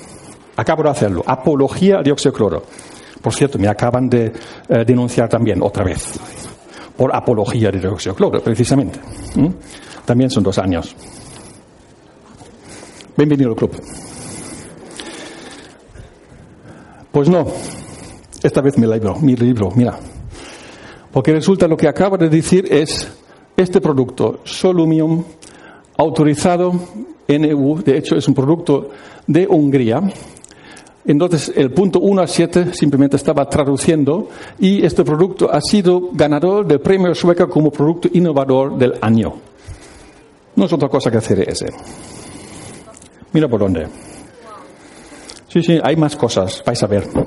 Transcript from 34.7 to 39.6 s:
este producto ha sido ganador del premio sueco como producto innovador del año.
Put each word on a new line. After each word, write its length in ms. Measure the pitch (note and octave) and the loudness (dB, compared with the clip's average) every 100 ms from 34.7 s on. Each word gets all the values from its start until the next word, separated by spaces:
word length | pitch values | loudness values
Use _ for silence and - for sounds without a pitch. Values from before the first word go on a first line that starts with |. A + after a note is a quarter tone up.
| G3+ F3 | 2 2
este 160 | - | 2
producto 500 | D3 D3+ F#3 F3+ - | 0 2 0 0 0
ha 80 | D3 | 0
sido 500 | - G#3 F3+ F3+ F3+ | 0 2 4 2 0
ganador 560 | - D3 D3 F3 G3+ F#3 | 0 2 2 2 0 2
del 120 | C#3+ | 2
premio 360 | C#3 F#3+ F3+ D#3 | 2 2 2 2
sueco 320 | F3 F3 F3+ | 2 2 2
como 240 | D3+ D#3 | 2 0
producto 360 | - D3 E3+ - | 2 0 0 0
innovador 640 | F3+ F3 C#3 C3+ C3 C3+ C#3 | 2 2 2 2 2 0 0
del 160 | B2 - | 0 2
año. 340 | A2 A2+ E2+ - - - | 2 2 0 -6 -14 -20